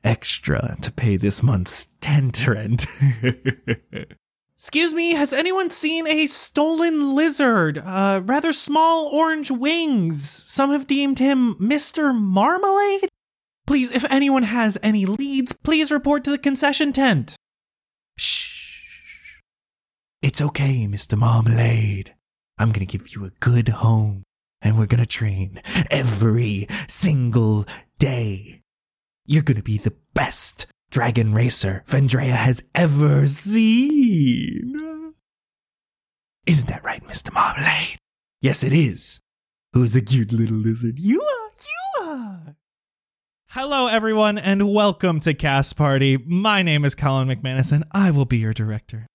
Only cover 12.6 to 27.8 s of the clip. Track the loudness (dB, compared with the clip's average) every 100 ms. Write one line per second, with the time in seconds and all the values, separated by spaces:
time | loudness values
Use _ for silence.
12.6 | 2 2 2 0 -4 _ _ _ _ _
13.6 | -2 0 0 -2 0 2 4 2 2 0
14.6 | 0 0 0 0 0 -2 -2 -2 -4 -4
15.6 | 0 2 2 0 0 0 0 -2 0 0
16.6 | 0 0 0 2 2 2 -2 -12 _ _
17.6 | _ _ _ _ _ -2 0 0 -2 -12
18.6 | -18 -20 -20 -20 -20 -20 -20 -20 _ _
19.6 | _ _ _ _ _ _ -4 -2 -2 -2
20.6 | 0 0 -2 -4 -2 0 2 4 4 2
21.6 | 2 2 0 -2 -8 _ _ _ _ -2
22.6 | -2 0 -4 -8 -10 -14 -14 -4 2 2
23.6 | 2 2 2 4 2 -4 -12 _ _ _
24.6 | 0 0 2 2 0 -2 -2 -4 -6 -8
25.6 | -6 -2 0 0 0 2 2 2 0 -2
26.6 | -6 -10 -4 0 2 2 2 2 2 2
27.6 | -2 -10